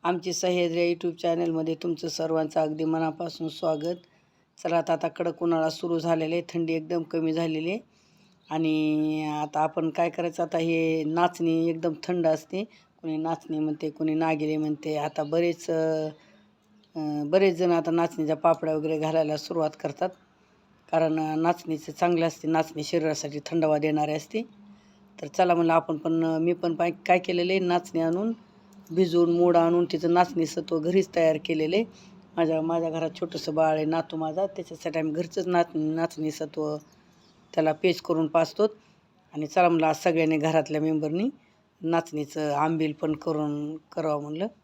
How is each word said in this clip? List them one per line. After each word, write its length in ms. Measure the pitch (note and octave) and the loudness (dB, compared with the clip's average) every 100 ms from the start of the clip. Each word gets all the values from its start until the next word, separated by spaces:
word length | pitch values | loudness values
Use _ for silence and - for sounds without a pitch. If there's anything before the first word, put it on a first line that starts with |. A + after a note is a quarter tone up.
आमची 300 | F3 F3+ F3 | 0 -2 -2
सह्याद्री 480 | F3 F#3 F3+ F3 E3 | -2 0 2 2 2
या 60 | F3 | 0
YouTube 360 | F3 F3 E3 | 0 -2 -2
चॅनलमध्ये 520 | E3+ E3 E3+ D#3+ D#3+ | -2 0 0 -2 -2
तुमचं 340 | D#3+ F3 D#3+ E3 | -4 -4 -4 -6
सर्वांचं 520 | - D#3+ D#3+ D#3 D#3+ | -4 -2 0 0 0
अगदी 240 | D#3 D#3 | 0 0
मनापासून 640 | D#3+ D#3+ D#3+ D#3 E3+ - D#3+ | -2 0 -2 -2 -8 -6 -8
स्वागत. 480 | D#3 E3+ D#3 D#3 F3 _ _ _ _ _ _ | -4 -2 -2 -2 -6 _ _ _ _ _ _
चला 160 | D#3+ E3+ | -2 -2
आता, 140 | D#3+ | 0
आता 160 | E3 E3 | -2 -2
कडक 340 | - E3+ D#3 | -4 -4 -2
उन्हाळा 280 | E3+ E3 D#3+ | 0 2 0
सुरू 280 | D#3+ F3 E3+ | -2 -2 -2
झालेला 360 | E3 D#3+ D#3 | 0 0 0
आहे, 100 | E3+ E3+ | -2 -4
थंडी 240 | E3+ E3 | -4 -2
एकदम 300 | E3 D#3 E3+ | -2 -2 -4
कमी 300 | D#3+ E3 D#3+ | -2 -2 0
झालेली 380 | D#3+ E3 D#3 D#3+ | 0 -2 -2 -4
आहे. 80 | G#3+ - _ _ _ _ _ _ | -6 -8 _ _ _ _ _ _
आणि 760 | D#3+ D#3+ D#3 D#3 D3+ D#3 D#3 D3+ | -2 0 2 2 2 0 0 -2
आता 320 | D3+ D3+ D3+ | -4 -4 0
आपण 300 | D#3 D#3 D#3+ | 0 0 -4
काय 200 | D3+ E3+ | 0 -2
करायचं, 320 | - E3+ E3 | -2 -6 -4
आता 160 | E3+ E3+ | -4 0
हे 460 | E3 E3 E3 D#3+ | 0 2 2 0
नाचणी 640 | D3+ E3 F3 F3 E3+ E3 E3 | 0 2 2 2 0 2 2
एकदम 240 | E3 E3 D3+ | 0 -2 -4
थंड 240 | - F3+ D#3+ | -4 0 2
असते, 380 | D#3 - F#3 A3 - _ _ | 2 -2 -8 -8 -12 _ _
कोणी 140 | E3 D#3 | -8 -4
नाचणी 420 | D#3+ D#3+ - D#3 | -4 -4 -4 -2
म्हणते, 320 | D#3 D3+ D#3 | -2 -2 -6
कोणी 240 | D3+ D#3 | -4 -2
नागिले 420 | D#3 D#3+ D#3 D3+ D#3 | 0 0 0 0 -2
म्हणते. 400 | D3+ D3+ D#3+ D3+ | -2 -4 -4 -4
आता 260 | D3+ D#3 | -4 -4
बरेच, 480 | D3 E3 F3 E3+ - | -2 2 2 0 -2
अ, 380 | E3 D#3+ D#3+ D#3 D3+ _ _ _ _ _ _ _ - | 0 0 0 -4 -8 _ _ _ _ _ _ _ -8
अ, 280 | D3+ D3 | -4 -4
बरेच 320 | D3 F3+ G3 E3+ | 0 4 4 2
जण 140 | F3+ | 2
आता 200 | E3+ E3 | 2 2
नाचणीच्या 460 | E3 E3+ E3+ D#3 D#3 | 0 0 -2 -2 2
पापड्या 400 | E3 E3 D#3+ D#3 | 2 2 0 -2
वगैरे 220 | D#3 D#3 | -2 -2
घालायला 380 | D#3 D#3+ D3+ D3+ | 0 0 0 -2
सुरुवात 340 | - E3+ D#3 - | -4 -2 -2 -2
करतात, 300 | D#3+ C#3+ F#3 - _ _ _ _ _ _ _ | -8 -4 -6 -6 _ _ _ _ _ _ _
कारण, 280 | E3 D#3+ D#3 | 2 2 0
अ, 140 | D#3 | -2
नाचणीचं 580 | D#3 E3 E3+ - D#3 - | 0 0 0 -4 -8 -8
चांगलं 340 | D3+ F3 E3+ E3 | -2 2 2 0
असते, 220 | - D3+ | -2 -2
नाचणी 360 | D#3+ D#3+ D#3 | 0 0 -4
शरीरासाठी 560 | D3 E3+ D#3 D3 D3+ D3 - | -2 0 0 -2 -6 -8 -4
थंडावा 320 | E3 D#3 D3+ | 0 2 2
देणारी 340 | D#3 D3+ D3+ | 2 0 0
असते. 560 | D3+ - A3 A#3 - - - _ _ _ - | -2 -4 -8 -8 -14 -20 -20 _ _ _ -16
तर 40 | D3 | -12
चला 280 | - F3+ | 0 4
म्हणलं 180 | E3+ E3+ | 4 4
आपण 240 | E3 D#3+ D#3 | 4 2 -4
पण, 280 | E3 E3 | 0 0
अ, 140 | E3 D#3+ | 0 0
मी 140 | E3 | 0
पण 220 | F3 F3 | 0 -2
पाय-, 320 | D#3 E3+ E3+ - | 0 -2 -2 2
काय 120 | F3+ | 2
केलेलं 340 | F3+ F3 F3 | 2 0 2
आहे, 80 | F#3+ | 2
नाचणी 400 | F3+ F3 F3 E3 | 2 0 0 -2
आणून 320 | E3 E3+ G#3+ A3+ - - - - - | 0 0 -2 -4 -10 -20 -20 -20 -8
भिजवून, 460 | D#3+ F#3 E3+ E3+ E3+ | 0 2 4 4 6
मोड 200 | F3 E3+ | 6 6
आणून 280 | E3 F3 | 6 4
तिचं 300 | F3 D#3+ E3 | 2 0 2
नाचणी 320 | E3+ F3 - D#3 | 4 4 2 -2
सत्व 320 | - D#3 E3 | -4 -4 -2
घरीच 300 | D#3 F#3 F#3+ - | 2 2 2 2
तयार 200 | E3 D#3 | 2 2
केलेलं 320 | - D#3+ D#3 F#3 | 0 -2 0 0
आहे. 80 | A3+ - - - - - | -2 -8 -20 -20 -14 -2
माझ्या, 260 | E3 D#3+ | 0 0
माझ्या 280 | D#3+ E3+ E3 | 0 -2 -2
घरात 200 | D#3+ D#3+ D#3+ | -2 -4 -4
छोटंसं 340 | E3+ E3 - | -8 -6 -6
बाळ 220 | D#3 D#3+ D#3 | 2 2 2
आहे, 80 | |
नातू 320 | D#3 E3 E3 D#3+ | 0 -2 -2 -6
माझा, 300 | D#3+ D#3 G3 | -4 -2 -4
त्याच्यासाठी 520 | G3 - D#3+ F3 D#3+ | -4 -12 -8 -4 -2
आम्ही 140 | D#3 | -2
घरचंच 340 | D3+ E3 - F3+ | -2 -4 -4 0
नाच-, 240 | F3 - | 2 2
नाचणी 560 | D#3+ D#3 D#3+ E3 - D#3 | 0 -2 0 -2 -2 -6
सत्व 460 | D3+ D#3 D#3 D3+ D3+ - _ _ _ _ _ _ | -4 -8 -4 -4 -6 -10 _ _ _ _ _ _
त्याला 180 | - D#3 | 0 0
पेस्ट 300 | D#3 F#3 E3+ | 2 2 0
करून 240 | - D#3+ D#3+ | 0 0 2
पाजतो. 400 | E3 E3 - G#3 G#3+ _ _ _ _ _ | 2 0 2 0 0 _ _ _ _ _
आणि 140 | D3+ D3+ | -8 -2
चला 220 | - F3 | 4 4
म्हणलं 180 | E3 D#3+ | 6 2
आज 100 | D3+ | 2
सगळ्यांनी 400 | F3+ E3 D#3+ D#3+ | 2 2 2 2
घरातल्या 440 | D#3 D#3+ D3 D#3 | 4 2 2 0
मेंबरनी 480 | D#3 D#3 D3+ E3 A#3 - _ _ _ _ | 0 0 0 -2 -2 -4 _ _ _ _
नाचणीचं 720 | D#3+ E3+ E3 D3+ D3 D#3+ D3+ | -2 0 -2 -6 -6 -4 -2
आंबील 380 | C#3+ D#3 E3 D#3+ | 0 0 2 0
पण 240 | D3+ D#3+ D3+ | -2 -4 -2
करून 600 | - D#3 D3+ D3 D3 D#3+ | -2 -2 -2 -2 -6 -8
करावं 460 | _ - D#3 D3 | _ -6 -2 -2
म्हणलं. 240 | D3 D3+ G#3 - | -4 -6 -6 -8